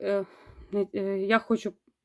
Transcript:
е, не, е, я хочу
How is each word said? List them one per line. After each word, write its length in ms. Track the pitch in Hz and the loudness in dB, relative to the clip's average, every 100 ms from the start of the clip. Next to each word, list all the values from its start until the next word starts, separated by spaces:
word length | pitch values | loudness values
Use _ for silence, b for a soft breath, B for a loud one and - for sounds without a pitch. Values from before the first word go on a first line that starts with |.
е, 240 | 196 202 190 B B B B | 0 0 -2 B B B B
не, 160 | 202 190 | -2 -2
е, 260 | 202 196 196 | -2 -2 0
я 200 | 196 220 | 2 2
хочу 340 | - 220 202 - _ _ | 2 -2 -2 -10 _ _